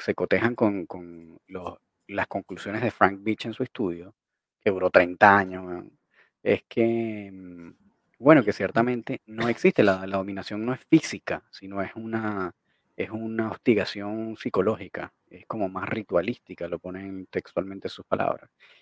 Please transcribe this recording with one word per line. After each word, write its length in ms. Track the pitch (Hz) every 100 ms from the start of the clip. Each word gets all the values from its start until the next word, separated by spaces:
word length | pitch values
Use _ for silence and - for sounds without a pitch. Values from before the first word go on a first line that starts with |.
se 120 | - -
cotejan 400 | 87 95 113 120
con, 300 | 110 101 82
con 520 | 90 87 85 82 82 -
los, 320 | 92 90 90 _ _ -
las 200 | 98 -
conclusiones 540 | 101 - 90 104 107
de 80 | 117
Frank 280 | - 98 98
Beach 220 | 104 107 117
en 80 |
su 100 | -
estudio, 520 | 127 - 98 85 92 _ _ _ _ _
que 100 | 107
duró 180 | 92 92
treinta 460 | 92 87 90 104 101
años, 280 | 92 92 90
weón. 260 | 90 98 _ _ _ _ _
Es 200 | - 104 _
que, 640 | - 117 117 113 107 98
mm, 360 | 95 90 87 85 - _ _ _ -
bueno, 240 | 131 156
que 100 | 104
ciertamente 680 | - 95 117 120 123 113 131 -
no 200 | 110 117
existe 340 | 113 190 -
la, 220 | 104 95 95
la 100 | 98
dominación 480 | 98 98 - 107 117
no 80 |
es 80 | 127 -
física, 540 | 160 - - - 165 _
sino 300 | - 98 98
es 100 | 95 113
una, 580 | 113 113 107 101 90 - _ _ _ -
es 140 | 92
una 380 | 110 113 113 110
hostigación 840 | - - 104 - 104 101 110 113 110
psicológica, 760 | 123 98 98 113 92 - - _ _
es 160 | 90 -
como 220 | 113 95
más 200 | 95 90
ritualística, 800 | 110 104 90 85 - - 92 85
lo 120 | 85
ponen 480 | 90 92 98 95 92
textualmente 600 | 95 - - 95 98 -
en 40 |
sus 140 | - -
palabras. 440 | 98 - - - _ - -